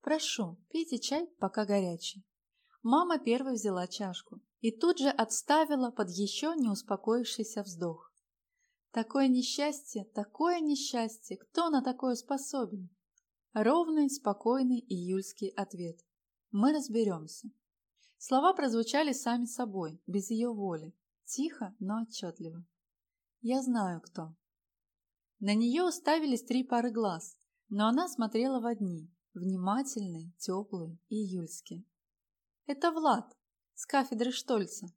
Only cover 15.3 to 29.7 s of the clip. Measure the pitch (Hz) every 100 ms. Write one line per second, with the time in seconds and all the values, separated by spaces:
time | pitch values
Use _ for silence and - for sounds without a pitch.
15.3 | - 196 - 196 175 175 165 _ _ _
16.3 | _ _ 202 247 302 262 226 208 170 156
17.3 | - 214 _ _ _ _ _ _ _ -
18.3 | 262 330 359 277 226 226 285 311 262 240
19.3 | 240 233 - 240 190 160 165 - 196 190
20.3 | 220 240 220 196 165 160 - _ _ -
21.3 | - 311 - 190 - 190 220 226 - 180
22.3 | 165 165 165 175 _ _ _ _ _ _
23.3 | _ 233 262 254 233 190 170 - - 160
24.3 | 165 _ _ _ _ _ _ _ _ _
25.3 | _ 196 214 233 285 359 - - 320 311
26.3 | 240 - 254 254 233 240 220 208 165 -
27.3 | - _ _ _ 202 214 254 359 - 220
28.3 | 226 254 262 233 220 196 165 165 _ _
29.3 | 180 180 190 185